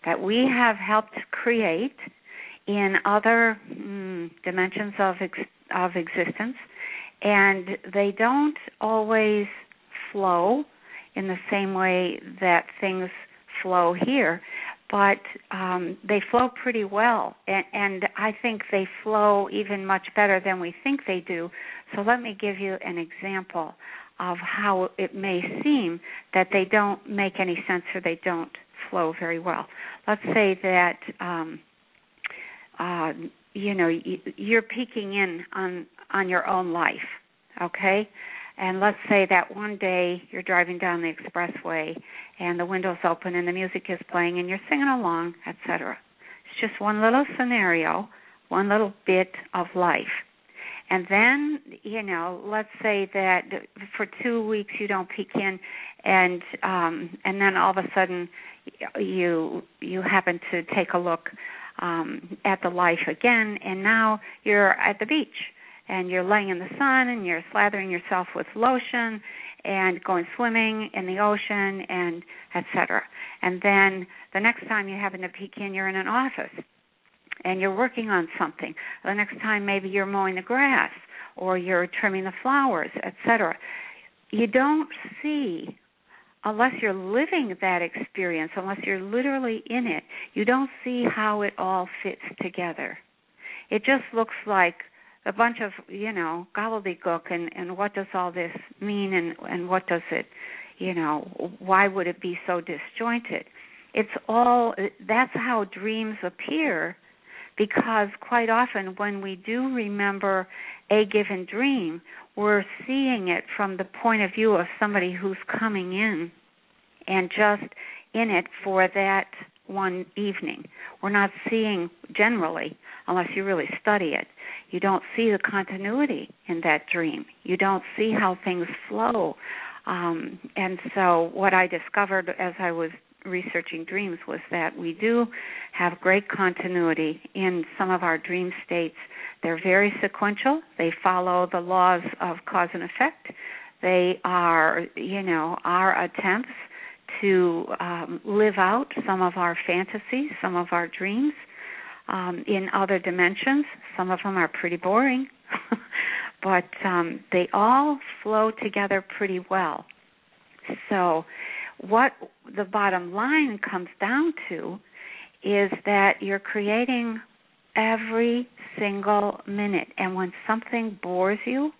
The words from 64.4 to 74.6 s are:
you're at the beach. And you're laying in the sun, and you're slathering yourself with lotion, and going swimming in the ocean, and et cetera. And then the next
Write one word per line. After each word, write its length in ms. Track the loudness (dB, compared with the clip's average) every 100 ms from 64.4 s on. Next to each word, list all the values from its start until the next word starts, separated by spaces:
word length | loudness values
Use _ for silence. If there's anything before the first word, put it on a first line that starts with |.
you're 280 | 2 6 6
at 260 | 4 2 0
the 80 | 0
beach. 220 | 0 0 -6 -12 -14 -20 -20 -6
And 200 | -4 -2
you're 120 | 0
laying 260 | 4 4 4
in 80 | -4
the 100 | -6 0
sun, 300 | 4 4 2
and 180 | 0 -2
you're 180 | -2 -2
slathering 360 | 2 4 2 -4
yourself 380 | -4 -2 -2 -2 -6
with 100 | -6
lotion, 640 | 2 4 4 0 -2 -2 -4 -12 -16 -16 -10
and 380 | -4 2 2 0
going 220 | 0 0 0 -2
swimming 540 | 2 4 2 0 -4
in 120 | -6 -4
the 120 | 2
ocean, 640 | 2 2 0 0 0 -2 -6
and 340 | -2 -2 -4 -10 -20 -8
et 100 | -6 -4
cetera. 280 | 0 2 0 -4 -14 -14 -4
And 180 | -4 0
then 440 | 4 6 6 2 -8 -14 -8
the 80 | 0
next 260 | 0 0